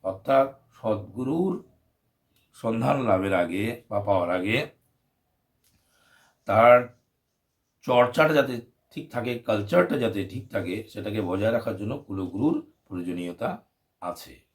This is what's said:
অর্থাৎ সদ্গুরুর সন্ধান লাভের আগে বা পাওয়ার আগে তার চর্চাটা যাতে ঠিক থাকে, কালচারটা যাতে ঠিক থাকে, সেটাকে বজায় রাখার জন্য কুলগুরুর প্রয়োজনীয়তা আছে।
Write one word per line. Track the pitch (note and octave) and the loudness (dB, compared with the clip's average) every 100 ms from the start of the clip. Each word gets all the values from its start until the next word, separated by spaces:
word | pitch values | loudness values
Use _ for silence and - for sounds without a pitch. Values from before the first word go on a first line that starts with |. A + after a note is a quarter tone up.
অর্থাৎ | G2 F#2+ - C3+ C3+ - _ | -8 -8 2 2 2 -4 _
সদ্গুরুর | _ A2 G#2 - B2 B2+ E3 F#3+ F3+ - _ _ _ _ _ _ _ _ | _ -4 -4 -6 -8 -4 -2 -2 -4 -10 _ _ _ _ _ _ _ _
সন্ধান | - A2+ A2+ C3 C#3+ | -8 -4 -2 0 0
লাভের | A#2+ F#2+ G2 | 0 0 2
আগে | F#2 E2+ F#2 A2 A#2+ _ | 0 0 -4 -6 -8 _
বা | G2+ | -6
পাওয়ার | G2+ F#2+ F2 | -2 0 0
আগে | F2+ F#2+ B2 B2+ _ _ _ _ _ _ _ _ _ _ _ _ _ _ _ _ _ - | -2 -2 -2 -4 _ _ _ _ _ _ _ _ _ _ _ _ _ _ _ _ _ 0
তার | G2+ A#2 B2 B2 _ _ _ _ _ _ _ _ _ | 6 10 10 6 _ _ _ _ _ _ _ _ _
চর্চাটা | - B2 A#2+ D#3+ D#3 | 2 4 4 4 4
যাতে | D3+ C3+ A#2+ - _ _ | 4 0 -4 -12 _ _
ঠিক | D#3 C#3+ | -14 -8
থাকে, | B2 B2 A#2+ | -6 -6 -6
কালচারটা | - G#2+ G2+ F3 F3+ B2+ | -2 -2 2 2 2 0
যাতে | A2+ G2+ F#2 | -2 -4 -8
ঠিক | - - | -10 -6
থাকে, | G2+ F2 F2+ | -6 -4 -8
সেটাকে | - G#2 G2+ G#2+ | -10 -12 -8 -6
বজায় | F2+ F#2+ A2 | -4 -2 0
রাখার | A#2 A#2 F#2+ | 0 -4 -6
জন্য | G#2 C#3+ | -8 -8
কুলগুরুর | - F#2+ F#2 F#2 D3 D4+ - _ _ | -8 -8 -6 -2 -2 -2 -6 _ _
প্রয়োজনীয়তা | F#2 F2 F2 F2 F2 A2+ - _ _ _ _ | -10 -8 -6 -8 -6 -8 -8 _ _ _ _
আছে। | F2+ F2 - D#2+ _ | -12 -12 -16 -20 _